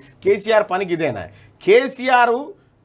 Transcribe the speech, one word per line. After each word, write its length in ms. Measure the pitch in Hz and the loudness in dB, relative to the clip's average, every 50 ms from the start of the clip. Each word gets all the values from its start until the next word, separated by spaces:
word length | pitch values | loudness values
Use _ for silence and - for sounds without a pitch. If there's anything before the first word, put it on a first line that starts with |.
| - - _ _ - | -14 -20 _ _ -2
కేసీఆర్ 400 | 185 202 202 202 220 220 214 208 - | -2 -2 0 0 0 0 0 0 0
పనికి 220 | 180 190 202 175 175 | -2 -4 -4 -4 -4
ఇదేనా? 340 | 156 160 143 110 101 85 82 - - - - _ _ - | -4 -4 -4 -6 -6 -12 -14 -18 -20 -20 -20 _ _ 2
కేసీఆర్ 880 | 175 208 247 269 254 - - 247 262 254 247 240 233 233 254 294 359 403 _ _ _ _ _ | 4 4 4 4 2 -4 -8 -2 0 2 2 2 2 0 -2 -6 -10 -16 _ _ _ _ _